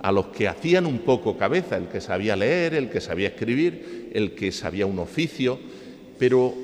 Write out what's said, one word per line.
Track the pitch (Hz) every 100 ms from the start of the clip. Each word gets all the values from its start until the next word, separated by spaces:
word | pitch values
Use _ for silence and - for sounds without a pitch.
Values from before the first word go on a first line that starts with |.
a | 95
los | 98 -
que | - 101
hacían | 85 - 185 170
un | 123
poco | - 123 110 92
cabeza, | 101 160 170 95
el | 87
que | 98
sabía | - 95 107 98
leer, | 110 175 165
el | 156 120
que | 104
sabía | - 85 98
escribir, | - 110 127 170 165 - - -
el | 110 101
que | - 98
sabía | - 82 92 98
un | 95
oficio, | 85 - 165 - 127 127 - - - - - -
pero | 127 127 127 127